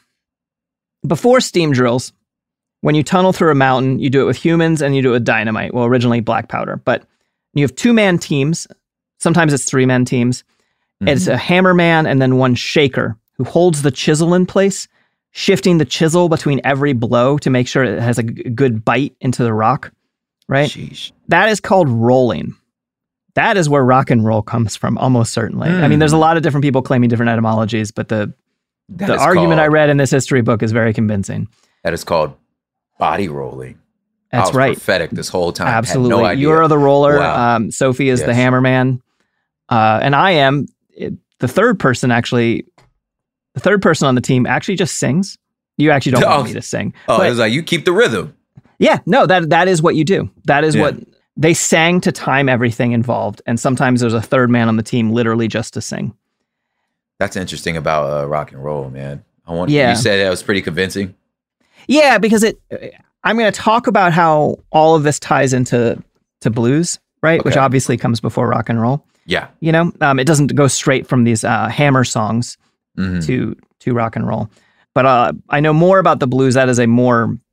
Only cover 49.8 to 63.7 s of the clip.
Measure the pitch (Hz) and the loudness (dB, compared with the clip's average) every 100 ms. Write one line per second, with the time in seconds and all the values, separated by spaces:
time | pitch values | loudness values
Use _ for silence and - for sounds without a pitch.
49.8 | 165 156 156 185 101 - - 143 156 110 | 2 0 0 0 -4 -6 -2 0 2 2
50.8 | 104 123 - _ _ - 156 165 - 175 | 0 -2 -16 _ _ -2 0 0 0 2
51.8 | 165 180 180 - - 135 139 120 120 - | 2 2 0 -4 -2 0 2 0 -2 -2
52.8 | 120 120 113 113 104 104 - 117 143 127 | -2 -2 -2 -4 -6 -8 -6 -4 -2 0
53.8 | 135 123 120 113 - 135 123 120 113 110 | 0 0 0 -2 -2 0 2 2 0 -2
54.8 | 113 127 110 117 113 117 113 110 - - | -2 -2 0 0 0 0 -2 -4 -8 -10
55.8 | - - - - _ _ _ _ _ _ | -10 -10 -10 -12 _ _ _ _ _ _
56.8 | _ _ _ _ 98 101 90 78 87 82 | _ _ _ _ -6 -6 -8 -8 -6 -4
57.8 | 78 78 71 73 71 76 71 67 71 73 | -2 -2 -2 -4 -4 -6 -8 -12 -8 -8
58.8 | 67 65 69 71 _ _ - 85 90 147 | -10 -12 -12 -14 _ _ -10 -6 -2 0
59.8 | 123 117 113 98 98 92 - 98 92 80 | 2 0 0 0 0 -2 -2 -4 -2 -4
60.8 | 95 98 98 - _ _ _ _ _ _ | -4 -4 -8 -12 _ _ _ _ _ _
61.8 | - 285 285 220 208 214 214 - _ - | 0 2 4 4 2 2 0 -2 _ -16
62.8 | 120 - _ _ 190 226 214 190 226 | -16 -20 _ _ 0 2 0 0 0